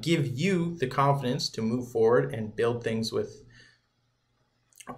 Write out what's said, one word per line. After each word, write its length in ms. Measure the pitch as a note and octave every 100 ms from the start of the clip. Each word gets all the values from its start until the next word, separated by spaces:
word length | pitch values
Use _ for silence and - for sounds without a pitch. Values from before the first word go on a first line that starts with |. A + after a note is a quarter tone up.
give 260 | D3 E3 B2
you 480 | A#2 F#3 F3+ E3+ E3+
the 100 | C3+
confidence 600 | C#3+ C#3 C#3 B2 C#3+ -
to 100 | -
move 280 | A2 B2+ B2+
forward 440 | A2+ A2 B2+ C#3
and 200 | A2+ G#2+
build 300 | - A#2 A#2+
things 300 | A#2 A2 A2
with 300 | A2+ G#2 - - - - _ _ _ _ _ _ _ _ _ _ - -